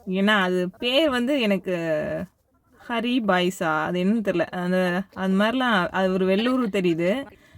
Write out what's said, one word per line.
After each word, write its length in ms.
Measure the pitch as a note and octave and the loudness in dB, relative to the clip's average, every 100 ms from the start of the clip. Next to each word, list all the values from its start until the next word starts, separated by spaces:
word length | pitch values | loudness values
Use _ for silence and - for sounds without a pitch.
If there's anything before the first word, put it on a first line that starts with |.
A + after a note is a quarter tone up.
| - | -6
ஏன்னா 340 | F#3 G3+ G#3+ | 0 2 2
அது 280 | F#3 F3+ F3+ - | 2 0 -2 -4
பேர் 320 | A#3+ C4+ D#4+ | 0 2 2
வந்து 300 | B3 A#3+ D4 | 2 0 0
எனக்கு 360 | A3 F#3+ F#3+ F3+ E3 D3+ D3 D#3 F3+ _ _ _ _ _ - | 0 0 -2 -4 -2 -2 -2 -6 -10 _ _ _ _ _ -8
ஹரி 320 | A#3 A#3 B3+ G#3+ | -4 0 0 2
பாய்ஸா, 560 | F3+ F3+ - E3 D#3 | 2 2 -2 -2 -2
அது 220 | D#3+ F3 | -2 0
என்னன்னு 220 | F#3 A#3 G3 | 0 0 0
தெரியல. 120 | F3+ | -2
அந்த, 640 | D#3+ F3+ F3 F#3 F3+ F3 F#3+ | -2 -4 -2 0 0 -2 -6
அது 200 | - F#3+ | -6 0
மாதிரிலாம், 540 | F#3+ G#3+ B3 B3+ G#3 F3 | 2 2 0 0 2 0
அது 240 | F#3 F#3+ | 0 0
ஒரு 140 | F#3+ F#3 | 2 2
வெள்ளூர் 420 | G3 A#3 C4 A#3 | 2 2 0 0
தெரியுது, 560 | G3 F3+ E3 F3 A#3+ C#4 - - | 0 0 2 0 -2 -6 -16 -20